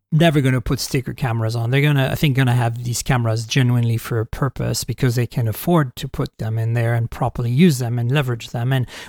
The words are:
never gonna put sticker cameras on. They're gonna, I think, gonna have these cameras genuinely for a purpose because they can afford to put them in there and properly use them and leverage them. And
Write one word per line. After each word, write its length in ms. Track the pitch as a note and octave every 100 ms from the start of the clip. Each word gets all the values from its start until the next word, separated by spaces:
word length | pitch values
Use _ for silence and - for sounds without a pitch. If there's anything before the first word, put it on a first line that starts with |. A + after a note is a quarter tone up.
| -
never 260 | D#3 E3+ D3+
gonna 220 | C3 B2+
put 180 | - C3
sticker 340 | - C#3 B2
cameras 440 | A#2+ C3 A2+ A2 A#2
on. 140 | A#2
They're 100 | C3+
gonna, 260 | D3 C#3+ C3+
I 60 | -
think, 220 | D#3 C3
gonna 160 | C3
have 320 | A#2+ A#2+ A#2 A#2+
these 180 | A#2
cameras 420 | - C3 A#2 A2 A2+
genuinely 520 | - B2 A#2+ A#2 A#2
for 240 | - A#2
a 40 | A2
purpose 600 | - C3+ - A#2 A#2+ -
because 300 | A#2 C3 A#2+
they 120 | A#2+
can 180 | - A2+
afford 520 | G2+ - E3+ C#3 -
to 100 | C#3
put 300 | - C#3 -
them 200 | A2 A2+
in 140 | A2+
there 220 | A#2 A#2
and 180 | A#2 A#2
properly 400 | - B2 - A#2
use 280 | B2 F3+ C3
them 200 | B2 A#2+
and 100 | A#2+
leverage 420 | D3 B2+ A#2+ -
them. 200 | B2 A#2+
And 160 | C3+ A#2+ -